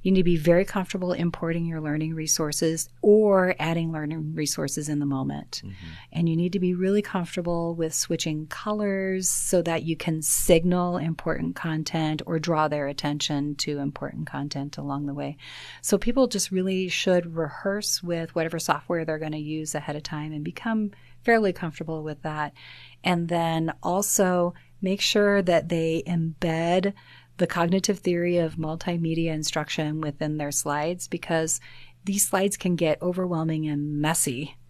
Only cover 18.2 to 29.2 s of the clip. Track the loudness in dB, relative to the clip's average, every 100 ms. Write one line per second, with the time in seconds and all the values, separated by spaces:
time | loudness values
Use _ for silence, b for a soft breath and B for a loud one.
18.2 | -2 -2 -2 -2 -2 -2 0 -2 -2 -4
19.2 | -4 -6 -6 -6 -4 -6 -6 -8 -6 -8
20.2 | -6 -6 -8 -6 -2 0 -2 B B B
21.2 | 4 4 4 0 -6 -6 -6 -6 -6 -6
22.2 | -6 -4 -6 -8 B B B B 0 0
23.2 | 2 2 2 2 0 -2 -2 0 0 2
24.2 | 4 4 2 b b -6 -2 0 2 4
25.2 | 6 4 6 2 4 0 2 0 0 0
26.2 | 0 0 0 2 2 2 2 -4 B B
27.2 | B -2 0 2 2 4 2 0 0 2
28.2 | 2 2 2 -2 -4 -4 -2 0 0 0